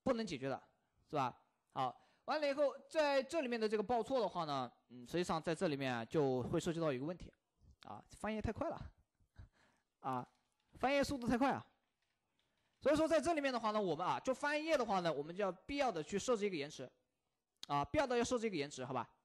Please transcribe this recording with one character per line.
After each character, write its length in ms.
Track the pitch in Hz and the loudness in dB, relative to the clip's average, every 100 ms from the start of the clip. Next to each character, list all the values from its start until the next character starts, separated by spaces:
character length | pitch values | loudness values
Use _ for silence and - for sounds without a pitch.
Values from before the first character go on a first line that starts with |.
不 100 | - | -2
能 120 | 233 214 | 0 -2
解 120 | 139 | -4
决 100 | 135 | -4
的， 160 | 120 - _ _ _ _ | -6 -8 _ _ _ _
是 60 | 151 | -2
吧？ 220 | 127 - _ _ _ | -2 -4 _ _ _
好， 220 | 139 127 - _ _ - | -4 -2 -4 _ _ -4
完 140 | 294 | 0
了 100 | 294 | 0
以 40 | |
后， 220 | 277 285 254 - | 2 2 0 -4
在 320 | 320 294 277 | 0 4 2
这 200 | 269 330 | 2 0
里 60 | 262 | 0
面 120 | 240 | 0
的 80 | 220 | 0
这 80 | 214 | 0
个 80 | |
报 180 | 202 247 | 2 0
错 180 | 220 262 | 2 0
的 80 | 190 | 0
话 180 | 180 160 | 0 -2
呢， 260 | 135 123 - _ | -2 -2 -8 _
嗯， 180 | 123 120 | -18 -4
实 120 | 165 | 0
际 60 | |
上 160 | 180 170 | 2 0
在 140 | 160 | 0
这 140 | 160 180 | 0 0
里 80 | 139 | 2
面 180 | 135 | 0
啊， 120 | 120 113 | 0 0
就 360 | 165 135 127 | 2 4 2
会 160 | 117 165 | 2 0
涉 120 | 180 | 0
及 80 | 165 | 0
到 140 | 160 | 0
一 40 | 123 | 0
个 80 | 147 | -4
问 100 | 180 | -8
题， 160 | - - _ _ - - | -12 -20 _ _ -20 -18
啊， 180 | - 101 - - | -14 -14 -16 -8
翻 180 | 208 | -4
页 80 | 220 | -2
太 100 | 220 | -2
快 160 | 214 320 | -2 -4
了， 220 | - - - _ _ _ - - _ _ _ _ _ | -4 -10 -16 _ _ _ -20 -20 _ _ _ _ _
啊， 260 | - 127 123 _ _ _ _ - | -6 -6 -8 _ _ _ _ -4
翻 140 | 254 | 0
页 100 | 285 | 2
速 140 | 269 277 | 0 -2
度 100 | 233 | -2
太 100 | 240 | 2
快 140 | 269 | 2
啊。 120 | 147 - _ _ _ _ _ _ _ _ _ _ _ | 0 -6 _ _ _ _ _ _ _ _ _ _ _
所 100 | - | 2
以 60 | 302 | 4
说 100 | 320 | 4
在 140 | 320 | 4
这 140 | 269 | 2
里 80 | 330 | 0
面 100 | 277 | 0
的 80 | 240 | 0
话 120 | 220 | 0
呢， 80 | 214 | 2
我 140 | 196 151 | 0 0
们 120 | 175 | 0
啊， 100 | 127 | 0
就 160 | - | 0
翻 300 | 254 285 302 | -2 0 -2
页 140 | 320 302 | 2 2
的 80 | 233 | 2
话 160 | 190 | 2
呢， 100 | 170 | 2
我 100 | 143 | 0
们 140 | 147 175 | -4 -2
就 80 | |
要 80 | 202 | -2
必 240 | 175 - 277 | -2 -6 0
要 160 | 262 | 0
的 100 | 170 | 0
去 160 | 147 196 | -4 -2
设 200 | - 233 | 0 0
置 80 | 202 | 0
一 40 | |
个 60 | 175 | -2
延 140 | 143 | -6
迟， 200 | - 123 _ _ _ _ _ _ _ - | -10 -16 _ _ _ _ _ _ _ -2
啊， 160 | 143 | 0
必 140 | 143 294 | 2 2
要 100 | 277 | 2
的 100 | 240 | 2
要 60 | |
设 160 | 233 247 | 2 0
置 80 | 220 | 0
一 20 | |
个 60 | 180 | -2
延 120 | 143 | -4
迟， 140 | 135 123 | -6 -4
好 80 | |
吧？ 140 | 123 110 _ | -4 -4 _